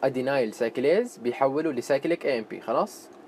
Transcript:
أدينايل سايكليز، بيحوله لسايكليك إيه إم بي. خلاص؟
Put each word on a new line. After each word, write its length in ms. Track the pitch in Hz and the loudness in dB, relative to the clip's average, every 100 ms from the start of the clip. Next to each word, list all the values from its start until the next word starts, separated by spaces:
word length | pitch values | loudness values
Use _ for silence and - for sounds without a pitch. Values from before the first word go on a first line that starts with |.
أدينايل 500 | 135 127 131 139 110 | 0 0 0 2 0
سايكليز، 640 | - 117 127 139 196 247 - | 0 -2 2 2 2 0 -4
بيحوله 540 | 120 - 135 143 165 | -4 2 2 2 -2
لسايكليك 540 | 120 - 139 160 170 - | -2 0 0 2 0 0
إيه 140 | 120 | -2
إم 60 | 107 | -4
بي. 120 | 95 | -10
خلاص؟ 480 | - 135 208 - - - | -2 0 0 -4 -20 -20